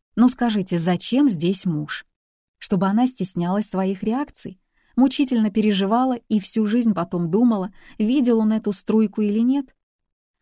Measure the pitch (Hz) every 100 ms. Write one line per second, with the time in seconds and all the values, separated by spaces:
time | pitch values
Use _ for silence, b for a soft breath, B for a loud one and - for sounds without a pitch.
0 | _ - 240 - 240 208 185 175 165 180
1 | - 247 285 170 170 196 180 151 151 -
2 | - _ _ _ _ _ - 190 196 214
3 | 254 - 185 175 175 202 208 190 190 190
4 | 214 247 294 - - 185 _ _ _ -
5 | 269 277 269 233 214 208 214 196 196 233
6 | 262 240 - 220 - 220 208 240 226 180
7 | 170 175 170 196 247 208 180 b b b
8 | 214 285 247 226 214 220 208 196 - 220
9 | 214 214 208 214 240 277 269 _ _ _
10 | _ _ _ _